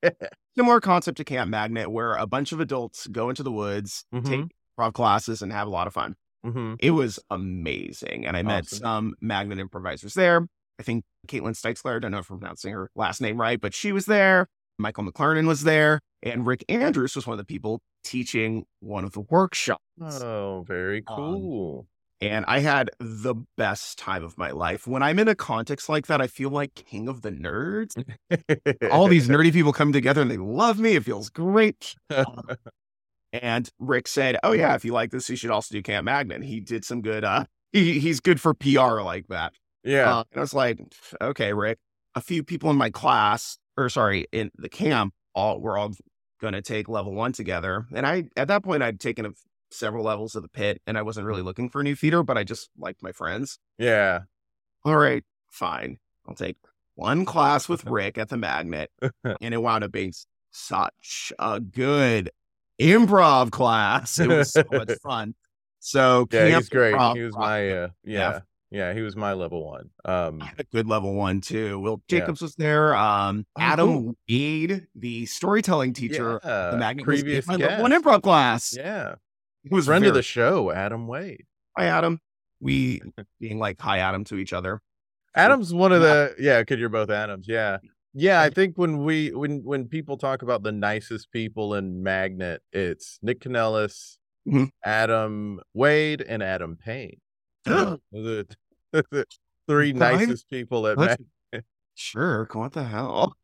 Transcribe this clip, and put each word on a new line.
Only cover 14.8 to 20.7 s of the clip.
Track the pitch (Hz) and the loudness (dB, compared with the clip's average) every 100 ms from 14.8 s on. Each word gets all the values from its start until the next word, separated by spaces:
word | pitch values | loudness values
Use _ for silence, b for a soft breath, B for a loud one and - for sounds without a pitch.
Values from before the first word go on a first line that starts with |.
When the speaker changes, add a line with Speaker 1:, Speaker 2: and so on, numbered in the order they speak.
| 104 107 104 | -6 -4 -8
Speaker 1:
McLernon | - 147 160 160 | 0 2 4 2
was | 151 | 2
there. | 151 156 151 151 _ _ | 4 4 4 2 _ _
And | - 120 123 | -8 -4 -2
Rick | 127 - | -4 -2
Andrews | 220 277 294 131 - | 0 0 0 0 -4
was | - | -8
one | |
of | 113 | -10
the | 101 | -10
people | 156 107 117 _ _ | -10 -6 -8 _ _
teaching | - 127 123 120 110 110 - _ | -10 -8 -4 -2 -2 -4 -8 _
one | 107 101 | -12 -8
of | 95 | -8
the | 101 | -10
workshops. | 101 165 185 - - 95 _ _ | 0 2 2 0 -2 -4 _ _
Speaker 2:
Oh, | 165 143 123 110 98 95 | -14 -10 -8 -6 -6 -8
very | 87 | -8